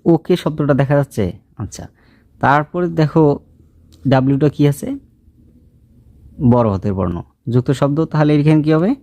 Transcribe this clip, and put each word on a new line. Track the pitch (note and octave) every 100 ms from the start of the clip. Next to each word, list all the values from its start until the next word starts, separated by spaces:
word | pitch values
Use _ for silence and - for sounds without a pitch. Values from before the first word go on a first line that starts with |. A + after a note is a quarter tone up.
| -
ওকে | E3 - F3+
শব্দটা | - D#3 D3 C3+
দেখা | C3+ C#3+
যাচ্ছে, | C#3 - F#2+ - _ -
আচ্ছা, | G#2 - - _ _ _ _ _
তারপরে | B2+ C#3+ D3 F3 F3+ E3
দেখো | D3+ D#3+ D3+ - - _ _ _ _ -
ডাব্লিউটা | C3+ C3 C3 C#3 C#3+ -
কি | D3
আছে? | C#3+ - C#4 - _ _ _ _ _ _ _ _ _ _ - - - B2+
বড় | B2 A#2
হাতের | F#2+ G#2 F#2+
বর্ণ | F2+ F2 - _ -
যুক্ত | A#2+ B2 C#3
শব্দ, | C#3+ C#3+ D#3+
তাহলে | D3+ D3
এখানে | D3+ D3 D#3 D3
কি |
হবে? | D#3 F3+ C#4